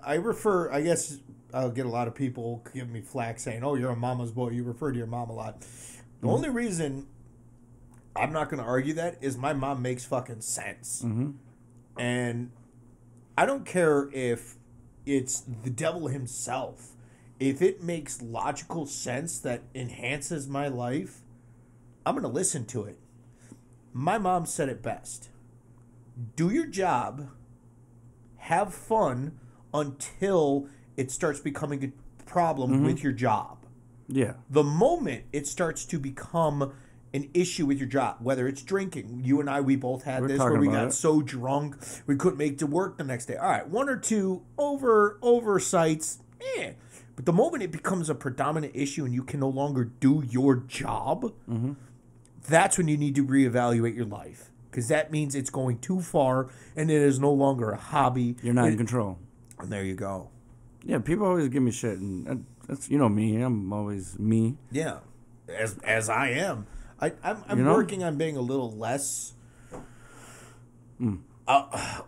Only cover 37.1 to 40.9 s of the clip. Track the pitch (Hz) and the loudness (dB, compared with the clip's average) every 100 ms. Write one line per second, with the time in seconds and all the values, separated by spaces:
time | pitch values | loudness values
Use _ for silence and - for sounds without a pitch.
37.1 | 139 143 175 175 - 147 139 135 135 120 | -6 -2 0 0 0 0 0 0 0 0
38.1 | - 117 135 127 139 - 196 190 156 101 | 0 -2 0 0 -4 -2 -2 -2 -6 -8
39.1 | 120 127 143 143 139 135 131 127 131 - | -4 2 2 2 2 4 2 2 -4 -4
40.1 | 131 131 139 127 113 143 110 117 | -2 0 2 4 6 6 4 2